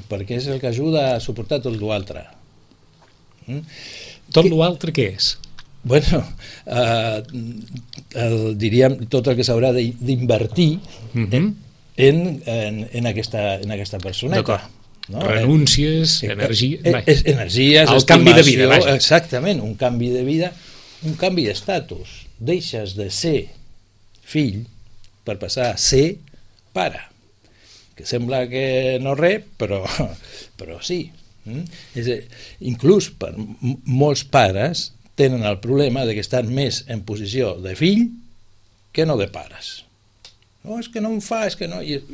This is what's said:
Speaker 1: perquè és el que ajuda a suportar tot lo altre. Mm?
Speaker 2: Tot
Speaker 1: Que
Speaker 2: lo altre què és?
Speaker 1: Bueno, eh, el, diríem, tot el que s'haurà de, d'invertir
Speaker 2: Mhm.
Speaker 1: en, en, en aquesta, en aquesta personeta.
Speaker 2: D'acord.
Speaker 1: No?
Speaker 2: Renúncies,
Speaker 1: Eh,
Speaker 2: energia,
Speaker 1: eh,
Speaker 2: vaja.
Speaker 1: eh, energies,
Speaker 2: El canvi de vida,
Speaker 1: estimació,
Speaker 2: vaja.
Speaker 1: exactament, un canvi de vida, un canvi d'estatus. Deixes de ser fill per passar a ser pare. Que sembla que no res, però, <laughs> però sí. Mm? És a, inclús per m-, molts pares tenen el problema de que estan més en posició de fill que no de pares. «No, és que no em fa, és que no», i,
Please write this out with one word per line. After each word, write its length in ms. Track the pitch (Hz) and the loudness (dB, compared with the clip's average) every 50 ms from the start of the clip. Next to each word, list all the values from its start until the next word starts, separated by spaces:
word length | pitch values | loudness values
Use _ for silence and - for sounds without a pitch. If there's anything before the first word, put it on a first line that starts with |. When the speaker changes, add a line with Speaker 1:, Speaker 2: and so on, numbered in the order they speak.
| 98 | -10
Speaker 1:
perquè 320 | - 104 101 101 101 123 | -10 -10 -8 -8 -6 -8
és 100 | 120 127 | -6 -6
el 120 | 143 135 131 | -6 -6 -4
que 80 | 131 127 | -4 -4
ajuda 460 | 117 120 143 160 160 156 139 131 127 | -4 -2 -2 0 0 0 0 0 -2
a 60 | 117 | -2
suportar 420 | - - 110 110 107 - 151 143 117 | -4 -6 -8 -8 -6 -4 -4 -4 -4
tot 100 | 131 113 110 | -4 -6 -4
lo 140 | 104 107 107 | -4 -4 -4
altre. 320 | 104 95 - - 82 85 - - - _ _ _ _ _ _ _ _ _ _ _ _ _ _ _ _ _ _ _ _ _ - | -4 -6 -8 -12 -16 -16 -18 -20 -20 _ _ _ _ _ _ _ _ _ _ _ _ _ _ _ _ _ _ _ _ _ -12
Mm? 140 | 123 143 156 - - - - - - - - - - - - - - | -12 -12 -12 -14 -18 -20 -20 -18 -18 -18 -18 -20 -20 -20 -10 -2 2
Speaker 2:
Tot 120 | - 175 | 4 4
Speaker 1:
Que 60 | 190 165 | 4 4
Speaker 2:
lo 80 | 156 160 | 2 2
altre 300 | 180 180 147 - 165 156 | 2 0 -2 -6 -4 -2
què 140 | - 123 98 95 | -2 -2 -2 -2
és? 160 | - - - - - - - - - - - - - - | -4 -4 -4 -4 -6 -10 -16 -18 -18 -20 -20 -18 -10 -2
Speaker 1:
Bueno, 360 | 120 127 151 147 143 165 165 - - - - - - - - - | 2 2 4 4 4 2 2 0 -4 -10 -14 -16 -18 -20 -18 -12
eh, 600 | - - 120 123 113 117 117 110 113 110 107 110 113 - 123 113 113 117 107 113 - - 127 113 - - - - - - | -6 -2 0 0 2 0 0 -2 -2 -4 -6 -8 -10 -12 -12 -10 -10 -12 -12 -14 -14 -16 -16 -16 -18 -20 -20 -18 -12 -6
el, 220 | - 117 117 113 110 110 110 110 | -4 -2 0 0 0 -2 -2 -2
diríem, 420 | 101 107 107 104 120 131 131 135 - 117 113 | -2 -2 2 4 6 6 6 4 0 -4 -2
tot 200 | - 131 117 139 | -2 0 2 2
el 80 | 127 | 0
que 80 | 117 123 | 0 0
s'haurà 280 | 120 120 117 120 131 123 | 0 0 2 2 2 2
de, 120 | 127 120 117 123 - | 2 0 -2 -4 -4
d'invertir 800 | 127 123 135 123 123 120 117 110 113 113 117 170 180 156 156 185 - - - - - - - | -4 -2 -2 0 2 2 2 2 0 0 0 2 2 2 2 0 -6 -12 -18 -18 -14 -8 -4
Speaker 2:
Mhm. 300 | 117 113 95 110 127 170 214 208 - - - - _ _ - - | -4 -2 0 2 2 2 0 -2 -4 -10 -20 -20 _ _ -10 0
Speaker 1:
en, 240 | - 127 139 143 165 175 180 156 127 - | 4 6 6 6 4 2 -2 -4 -6 -6
en, 340 | - 117 117 107 107 104 110 98 - - | -6 -4 -4 -4 -4 -6 -6 -8 -8 -6
en 140 | 117 120 | -4 -2
aquesta, 480 | 120 101 104 110 - - 110 104 104 98 | -2 -2 -2 -4 -4 -4 -2 -2 -2 -2
en 140 | 95 98 104 | -4 -4 -6
aquesta 280 | 110 98 101 - - 98 | -6 -6 -8 -8 -8 -8
personeta. 440 | 90 95 92 - - 135 165 117 107 | -8 -8 -8 -6 -4 -2 0 0 0
Speaker 2:
D'acord. 280 | - 107 98 - - - - - - - - - - | 0 -2 -4 -4 -8 -20 -20 -20 -20 -20 -20 -16 -10
Speaker 1:
No? 120 | 95 - | -6 -4
Speaker 2:
Renúncies, 1000 | 92 104 110 110 113 123 151 156 147 135 - - 147 151 156 160 165 160 - - - | -2 0 0 2 4 4 6 6 6 4 4 4 2 2 2 2 2 0 0 0 -2
Speaker 1:
Eh, 100 | 104 107 | -4 -4
Speaker 2:
energia, 460 | 101 104 110 113 98 120 131 156 - - | -2 -2 -2 0 0 0 0 -2 0 0
Speaker 1:
eh, 100 | 170 175 | 2 2
Speaker 2:
vaja. 180 | 120 107 - 151 | 2 4 4 4
Speaker 1:
eh, 100 | 135 - | 4 4
energies, 640 | 160 143 127 107 87 90 120 135 139 147 151 156 151 | 2 2 0 0 -2 0 2 4 6 8 8 8 8
Speaker 2:
El 140 | 120 135 131 | 6 6 8
canvi 280 | - 170 165 170 170 175 | 8 8 8 10 10 10
de 100 | 165 156 | 10 10
vida, 220 | 143 123 123 131 | 8 6 6 6
Speaker 1:
estimació, 200 | 131 127 131 - | 6 6 6 6
Speaker 2:
vaja. 100 | 139 135 | 4 4
Speaker 1:
exactament, 640 | 131 - - 156 170 165 - - 123 139 190 202 147 | 2 4 4 4 4 4 2 -4 -4 -2 -2 -2 -2
un 140 | 104 110 107 | -4 -6 -4
canvi 340 | 98 131 123 120 117 120 123 | -2 -2 -2 0 0 -2 -2
de 120 | 123 127 127 | -2 -2 0
vida, 280 | 135 147 160 175 180 180 - - - - - - - - - - | 0 0 0 -2 -2 -6 -10 -20 -20 -20 -20 -20 -20 -16 -10 -8
un 120 | 156 160 | -6 -4
canvi 300 | 160 175 180 185 175 143 | -2 -2 -2 0 0 0
d'estatus. 800 | 104 101 - - - 196 170 - - 87 87 90 - - - - - - - | -2 -2 -4 -4 -4 -4 -4 -4 -8 -12 -14 -14 -16 -18 -20 -20 -20 -16 -8
Deixes 560 | 110 120 175 185 170 - - 113 107 98 92 | -4 -2 -2 -2 -4 -6 -8 -8 -8 -8 -6
de 140 | 104 101 101 | -8 -8 -6
ser 380 | 104 - - 170 156 123 - - - - - - - - _ _ _ _ _ _ - - _ | -6 -4 -2 0 0 -2 -2 -6 -12 -20 -20 -20 -20 -20 _ _ _ _ _ _ -20 -20 _
fill 420 | - - 156 151 120 92 104 117 - - - - - - - - - - _ _ | -6 -2 -2 -2 -2 -2 -4 -8 -10 -14 -20 -20 -20 -20 -20 -20 -20 -20 _ _
per 140 | - 104 92 | -10 -10 -8
passar 320 | - 87 - - 123 120 101 | -8 -8 -4 -4 -4 -2 -2
a 40 | |
ser 400 | - - - - 131 143 165 196 - - - - - - - _ _ _ _ - | -2 0 2 4 4 4 4 0 -6 -14 -20 -20 -20 -20 -20 _ _ _ _ -4
pare. 280 | 185 185 156 - - - - _ _ _ _ _ _ _ _ _ _ _ _ - - _ _ _ | -2 -2 -2 -4 -8 -14 -18 _ _ _ _ _ _ _ _ _ _ _ _ -20 -20 _ _ _
Que 100 | - 80 | -16 -10
sembla 440 | - - 123 120 120 131 131 127 123 | -6 -4 -4 -4 -2 -2 -2 -2 -4
que 500 | 123 131 135 135 131 127 131 131 131 127 | -4 -4 -2 -2 0 0 0 0 -2 -2
no 140 | 131 135 139 | -2 -2 -2
res, 280 | 135 160 175 202 214 208 - - - | 2 2 2 2 0 -4 -10 -10 -6
però, 260 | 120 101 101 98 92 - - - 160 98 85 - | -4 -4 -2 -4 -4 -4 -4 -4 -4 -4 -6 -12
<laughs> 360 | - - - - - - - | -18 -20 -20 -20 -20 -20 -20
però 240 | - - 80 82 87 - | -18 -18 -16 -14 -12 -8
sí. 280 | - 175 180 - 165 - - - - _ _ - | -6 -6 -6 -6 -8 -12 -20 -20 -20 _ _ -16
Mm? 180 | 107 113 139 175 175 - - - - - | -12 -10 -10 -10 -12 -14 -20 -20 -14 -10
És 140 | 127 117 123 | -8 -4 -4
a, 80 | 120 107 101 - - - - - - - | -4 -6 -8 -14 -20 -20 -20 -20 -18 -10
inclús 500 | - 127 120 110 - 143 202 208 - - | -8 -6 -4 0 4 4 6 4 4 -2
per 240 | - - - - 82 | -6 -10 -10 -10 -10
m-, 400 | 98 110 110 110 - - 123 131 131 - | -10 -12 -12 -10 -6 -4 -4 -4 -4 -4
molts 400 | - 127 127 143 147 143 135 - | -2 0 2 2 2 2 0 -2
pares 680 | - - 139 120 95 95 98 110 151 175 - - - - - _ _ _ | 0 4 4 4 4 2 0 -2 -2 -4 -6 -8 -10 -14 -20 _ _ _
tenen 300 | - 143 135 127 123 110 | 2 2 2 2 0 -2
el 140 | 104 101 98 | -2 -4 -4
problema 460 | 101 117 131 139 147 135 120 135 131 | -4 -2 0 2 2 2 0 -2 -2
de 80 | 113 110 | -2 -4
que 60 | 104 | -4
estan 280 | 98 - - 127 120 107 | -6 -4 -2 -2 -2 -2
més 360 | 123 135 143 123 - - - - | -2 -2 -2 -2 -4 -6 -8 -8
en 140 | 120 107 92 | -10 -10 -8
posició 500 | 101 107 104 107 98 104 131 123 104 87 85 | -8 -8 -8 -8 -6 -2 -2 -2 -2 -4 -6
de 160 | 92 95 92 | -8 -10 -4
fill 320 | - 156 180 202 214 240 233 - - - - - - - _ _ _ _ _ _ _ _ _ - | 0 2 2 4 4 2 0 -2 -8 -18 -20 -20 -20 -20 _ _ _ _ _ _ _ _ _ -2
que 100 | - 160 | -2 0
no 120 | 160 151 | 0 0
de 120 | 113 98 92 | 0 -2 -4
pares. 540 | - 78 73 - - - - - - - - _ _ _ _ _ _ _ - - _ _ _ _ _ _ - | -6 -12 -16 -18 -18 -18 -16 -16 -16 -18 -20 _ _ _ _ _ _ _ -20 -20 _ _ _ _ _ _ -16
«No, 140 | - 214 233 | -12 -12 -10
és 80 | 226 - | -10 -10
que 80 | - 226 | -8 -6
no 120 | 208 220 226 | -4 -4 -4
em 60 | 214 | -4
fa, 220 | 202 - 226 226 220 | -4 -4 -4 -4 -4
és 120 | 196 - | -4 -4
que 100 | - 175 165 | -6 -8 -8
no», 140 | 170 180 165 | -8 -8 -8
i, 140 | 151 147 - - - | -6 -8 -8 -8 -12